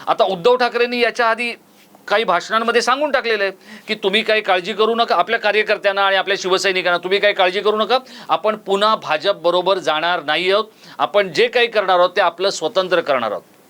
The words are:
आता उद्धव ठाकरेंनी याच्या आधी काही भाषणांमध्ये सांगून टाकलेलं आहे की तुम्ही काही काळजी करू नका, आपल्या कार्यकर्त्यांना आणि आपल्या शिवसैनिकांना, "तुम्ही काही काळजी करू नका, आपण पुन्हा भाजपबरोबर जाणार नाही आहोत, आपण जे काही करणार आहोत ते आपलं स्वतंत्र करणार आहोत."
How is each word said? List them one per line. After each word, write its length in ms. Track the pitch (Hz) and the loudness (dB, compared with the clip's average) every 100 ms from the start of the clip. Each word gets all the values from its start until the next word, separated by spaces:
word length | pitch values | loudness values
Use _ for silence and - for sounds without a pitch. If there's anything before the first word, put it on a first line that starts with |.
| - | -2
आता 160 | 160 | 0
उद्धव 320 | 190 180 240 | 0 2 2
ठाकरेंनी 440 | 247 240 233 240 247 | 2 2 0 -2 0
याच्या 300 | 226 226 226 | -2 0 0
आधी 240 | 226 240 202 _ _ _ - - | 0 -4 -8 _ _ _ -14 -2
काही 160 | 208 | -2
भाषणांमध्ये 580 | 202 175 180 220 226 226 | 0 -2 0 -2 0 0
सांगून 300 | 240 269 294 | 2 0 0
टाकलेलं 320 | 254 226 214 | -2 -2 -2
आहे 80 | 196 - - - - | -4 -6 -18 -14 -8
की 80 | |
तुम्ही 260 | 220 190 214 | -4 0 0
काही 200 | 214 214 | 2 0
काळजी 320 | 202 185 180 | 2 0 0
करू 220 | 196 220 | 0 0
नका, 200 | 233 233 | 0 0
आपल्या 240 | 175 175 226 | 0 0 0
कार्यकर्त्यांना 640 | 208 208 214 202 196 196 | 0 0 0 0 0 2
आणि 100 | 196 | 2
आपल्या 220 | 190 180 190 | 2 0 -2
शिवसैनिकांना, 580 | 190 185 190 185 175 175 | 0 0 0 0 0 -2
"तुम्ही 220 | 180 196 | 0 2
काही 140 | 208 | 2
काळजी 280 | 190 185 196 | 2 0 0
करू 160 | 202 214 | 0 0
नका, 200 | 202 254 - - - | 0 -2 -2 -12 -4
आपण 260 | 160 214 | -2 -2
पुन्हा 400 | 214 185 196 214 | -4 -2 0 2
भाजपबरोबर 840 | 165 139 156 196 170 170 180 180 190 | 0 -2 -2 -2 0 0 0 0 0
जाणार 460 | 151 151 170 175 | 0 0 0 -2
नाही 280 | 147 160 185 | -2 -2 0
आहोत, 140 | 202 214 - - - | 0 -2 -12 -12 -4
आपण 360 | 147 208 190 | 0 0 0
जे 140 | 175 240 | 0 0
काही 200 | 247 233 | 2 0
करणार 320 | 208 190 180 | 0 2 2
आहोत 100 | 180 | 2
ते 120 | 196 | 2
आपलं 280 | 175 175 196 | 0 0 -4
स्वतंत्र 520 | 190 160 190 185 175 | -2 -2 -2 0 0
करणार 300 | 160 131 110 | 2 0 -2
आहोत." 100 | 92 - _ | -6 -10 _